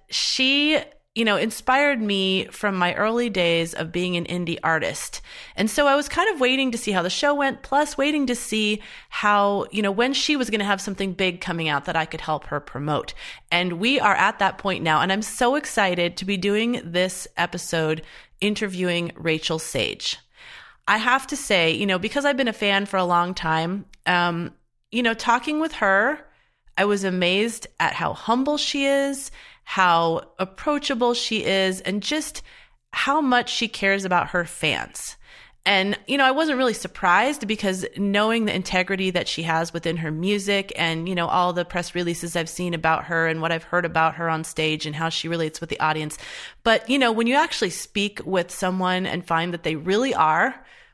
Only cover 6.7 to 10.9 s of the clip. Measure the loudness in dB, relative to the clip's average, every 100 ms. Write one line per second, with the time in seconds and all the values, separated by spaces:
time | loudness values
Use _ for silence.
6.7 | -2 0 0 0 2 2 2 0 -2 0
7.7 | 2 2 2 2 2 0 -2 -2 0 0
8.7 | -2 -6 -20 -12 -2 2 4 4 2 -2
9.7 | -2 0 2 0 0 0 0 0 0 0
10.7 | -2 -2